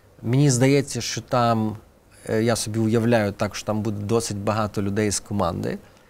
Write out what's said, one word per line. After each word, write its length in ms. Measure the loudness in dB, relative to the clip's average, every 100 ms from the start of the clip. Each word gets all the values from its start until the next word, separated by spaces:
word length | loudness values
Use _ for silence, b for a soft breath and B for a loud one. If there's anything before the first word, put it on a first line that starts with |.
| b -10
Мені 280 | 0 4 4
здається, 520 | 6 4 4 0 -4
що 200 | -6 -8
там, 560 | -2 2 2 2 0 -4 -14 _ _ -14 -4
е, 140 | 0
я 120 | 2 0
собі 240 | -2 -2
уявляю 520 | 2 2 2 2 0
так, 240 | -2 -4 -4
що 100 | -4
там 160 | -2
буде 220 | -2 -4
досить 340 | -2 -2 -2 -4
багато 440 | -2 -2 -2 -2
людей 300 | -2 0 -2
з 80 | -2
команди. 580 | -4 -2 -2 -2 -6 -8 b b